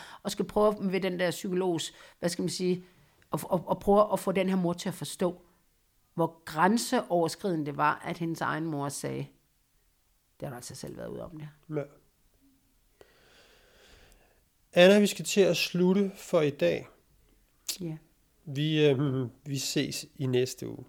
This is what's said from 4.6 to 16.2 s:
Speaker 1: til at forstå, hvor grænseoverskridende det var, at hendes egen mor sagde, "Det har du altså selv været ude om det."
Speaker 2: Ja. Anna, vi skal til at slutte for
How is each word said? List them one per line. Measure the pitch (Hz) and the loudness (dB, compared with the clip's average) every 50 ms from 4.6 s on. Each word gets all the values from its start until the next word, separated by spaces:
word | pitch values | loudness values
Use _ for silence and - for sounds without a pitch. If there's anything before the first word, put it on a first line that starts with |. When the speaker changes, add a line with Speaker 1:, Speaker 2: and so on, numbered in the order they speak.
| 180 170 175 | 0 0 -2
Speaker 1:
til | 175 - 202 | -4 -6 -8
at | - | -8
forstå, | - 151 - - - 185 175 170 - - _ _ _ _ _ _ _ _ _ _ _ _ _ _ | -8 -8 -10 -6 -2 -2 -2 -2 -6 -12 _ _ _ _ _ _ _ _ _ _ _ _ _ _
hvor | 170 165 160 - - _ | -4 -4 -4 -4 -8 _
grænseoverskridende | - - 156 170 185 214 233 226 - 254 247 - - 175 175 165 160 - - - 202 175 160 147 | -8 0 2 4 4 4 2 0 0 -2 -2 0 0 0 0 0 0 -2 -4 -4 -4 -2 -2 -4
det | 147 143 | -4 -2
var, | 143 147 147 - - - | 0 0 0 0 0 -4
at | 160 165 165 | -8 -6 -4
hendes | 170 165 165 156 | -4 -4 -4 -4
egen | 151 123 143 156 160 | -4 -4 -4 -4 -4
mor | 165 151 143 139 143 | -4 -4 -4 -4 -6
sagde, | 143 - - 139 131 135 139 139 - _ _ _ _ _ _ _ _ _ _ _ _ _ _ _ _ _ _ _ _ _ | -6 -6 -8 -8 -6 -8 -8 -10 -14 _ _ _ _ _ _ _ _ _ _ _ _ _ _ _ _ _ _ _ _ _
"Det | - 143 | -14 -12
har | |
du | 127 | -12
altså | 123 123 - - | -14 -14 -16 -14
selv | - - 143 - | -14 -12 -12 -12
været | - 113 117 | -12 -12 -12
ude | - - - | -12 -12 -14
om | - 165 156 | -14 -14 -16
det." | 151 151 - _ _ - 151 | -16 -16 -18 _ _ -10 -8
Speaker 2:
Ja. | 147 143 - - _ _ _ _ _ _ _ _ _ _ _ _ _ _ _ _ _ _ _ _ - - _ _ _ _ _ _ - - _ _ _ _ _ _ _ _ - - - - - _ _ _ _ _ _ _ _ _ _ _ _ - | -8 -8 -8 -12 _ _ _ _ _ _ _ _ _ _ _ _ _ _ _ _ _ _ _ _ -20 -20 _ _ _ _ _ _ -20 -20 _ _ _ _ _ _ _ _ -20 -20 -20 -20 -20 _ _ _ _ _ _ _ _ _ _ _ _ 6
Anna, | 175 175 185 202 208 | 8 10 10 10 8
vi | 208 | 6
skal | 190 - - 160 | 4 2 -2 -6
til | - - 208 | 0 4 4
at | 190 170 170 | 4 4 4
slutte | - - - - 175 180 180 190 202 202 190 185 | 2 0 -2 0 2 4 4 4 4 2 0 -4
for | - | -8